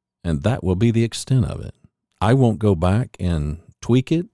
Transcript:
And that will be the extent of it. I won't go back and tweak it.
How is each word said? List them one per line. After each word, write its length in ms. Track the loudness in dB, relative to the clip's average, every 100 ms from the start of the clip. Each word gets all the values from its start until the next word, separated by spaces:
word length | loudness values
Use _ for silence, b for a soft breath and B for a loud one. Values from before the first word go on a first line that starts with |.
| _ _
And 200 | -4 -2
that 200 | -2 -2
will 140 | -2 2
be 120 | 2
the 140 | 2
extent 400 | -2 -4 -2 0
of 160 | 0 -4
it. 160 | -12 -16 _ _ _ -4
I 120 | 2
won't 260 | 4 2 2
go 160 | 0 2
back 420 | 2 0 -2 -4
and 400 | -2 -2 -2 -6 -12 -10
tweak 280 | 0 0 2
it. 180 | -4 -4